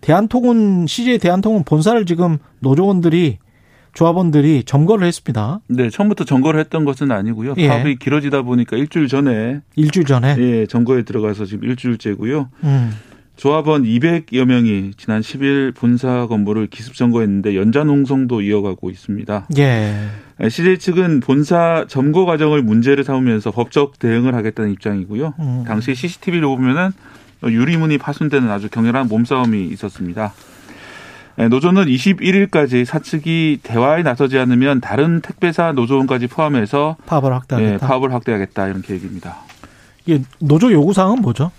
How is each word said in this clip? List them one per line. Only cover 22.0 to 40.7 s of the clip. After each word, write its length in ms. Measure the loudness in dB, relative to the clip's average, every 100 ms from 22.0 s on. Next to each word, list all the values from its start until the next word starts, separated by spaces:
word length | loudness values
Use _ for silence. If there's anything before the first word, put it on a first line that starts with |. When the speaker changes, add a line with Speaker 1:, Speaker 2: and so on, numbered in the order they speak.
| 0 2
Speaker 2:
과정을 400 | 2 2 2 2
문제를 400 | 2 2 4 2
삼으면서 480 | 0 0 0 0 -2
법적 480 | -4 -2 0 -2 _
대응을 340 | -2 0 0
하겠다는 380 | -2 -4 -4 -4
입장이고요. 600 | -4 -4 -6 -6 -6 -6 -6
Speaker 1:
음. 260 | -4 -4 -4
Speaker 2:
당시 260 | -4 -4
씨씨티비로 640 | -6 -6 -8 -4 -2 -2 0
보면은 340 | 0 0 -2 -4 -14 -20 -20 _
유리문이 540 | -2 0 0 0 0 -2
파손되는 520 | -4 -4 -2 0 0
아주 200 | -4 -6
격렬한 380 | -2 0 0 -2
몸싸움이 580 | 0 0 0 0 -2 -4
있었습니다. 680 | -8 -12 -8 -10 -6 -8 -10 -20 -20 -20 -20 -20 -20 -20 -20 -20 -2
예, 100 | 0
노조는 380 | 2 2 2 2
이십일 480 | 2 0 0 2
일까지 520 | 2 2 2 2 0 0
사측이 720 | -4 -4 -6 -2 0 0 -2
대화에 400 | -2 0 2 2
나서지 360 | 0 0 0 2
않으면 420 | 2 2 2 0
다른 400 | -2 0 0 0
택배사 520 | -4 -4 -2 0 -2
노조원까지 560 | 0 0 0 2 -2 -2
포함해서 680 | -2 0 0 0 0 -2 -4
Speaker 1:
파업을 300 | -4 0 0
확대하겠다. 400 | -2 -2 -2 0
Speaker 2:
예, 20 | 0
파업을 380 | 0 0 0
확대하겠다, 540 | -2 -2 -4 -4 -4 -6
이런 120 | -6
계획입니다. 560 | -8 -10 -8 -12 -14 -18 -20 -20 -20 -20 _ _ -2
Speaker 1:
이게 160 | -2 -2 _
노조 320 | 2 4 6